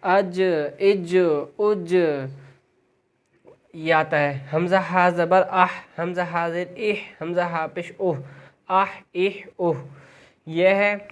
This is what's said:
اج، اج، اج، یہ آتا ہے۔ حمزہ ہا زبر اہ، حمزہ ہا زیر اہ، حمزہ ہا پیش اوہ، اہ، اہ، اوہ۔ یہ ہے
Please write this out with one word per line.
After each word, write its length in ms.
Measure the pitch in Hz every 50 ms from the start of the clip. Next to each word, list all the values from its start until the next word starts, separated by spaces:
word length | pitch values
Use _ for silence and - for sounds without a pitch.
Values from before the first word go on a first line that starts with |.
اج، 420 | - 196 185 196 202 180 175 185 190 185 170 156 147 143 135 -
اج، 380 | 196 196 202 196 175 170 180 185 180 170 151 147 156 - _ -
اج، 380 | 208 208 214 196 175 170 180 180 170 160 147 139 131 131 135 - - - - _ _ _ _ _ _ _ _ _ _ _ _ _ _ _ _ _ _ - - _ _ _ -
یہ 200 | 165 156 160 165
آتا 260 | 156 156 151 160 147
ہے۔ 260 | 147 143 139 135 - - -
حمزہ 220 | 160 175 175 185
ہا 340 | 190 185 - 180 185 180 180
زبر 320 | 175 175 170 170 185 190 185 -
اہ، 500 | - 185 180 180 - - - - - -
حمزہ 200 | 170 175 180 180
ہا 280 | 180 170 170 170 170 170
زیر 160 | 165 175 180 175 180
اہ، 480 | - 220 208 202 202 - - - _ 156
حمزہ 180 | 165 175 175
ہا 260 | 175 175 170 165 160
پیش 240 | 151 - 180 175 - -
اوہ، 160 | - 202 185 160 135 - - - - - - _ _ _
اہ، 180 | _ 185 190 196 - - - - _ _
اہ، 360 | 180 185 202 196 - - - _
اوہ۔ 180 | - 185 170 156 135 - - - - - - - - - _ _ _ _
یہ 220 | 160 160 165 180
ہے 280 | 185 196 196 202 208 208 196 202 -